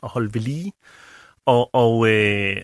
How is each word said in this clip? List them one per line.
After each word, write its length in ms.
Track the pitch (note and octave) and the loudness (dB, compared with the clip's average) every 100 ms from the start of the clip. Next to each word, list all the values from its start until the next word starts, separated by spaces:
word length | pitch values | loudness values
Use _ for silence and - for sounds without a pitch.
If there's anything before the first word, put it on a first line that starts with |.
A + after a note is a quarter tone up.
og 60 | A#2 | -10
holde 260 | B2 A2 | -6 -4
ved 60 | A2+ | -4
lige. 320 | A2+ D3 F#3+ - _ - - - - _ - | -6 -8 -10 -14 _ -20 -20 -20 -20 _ 0
Og, 280 | A#2+ A#2+ | 2 2
og, 340 | B2+ A#2 A2+ A2+ | 2 2 2 2
øh, 480 | G#2+ G#2 G2+ G2 G2 | 2 2 0 -4 -6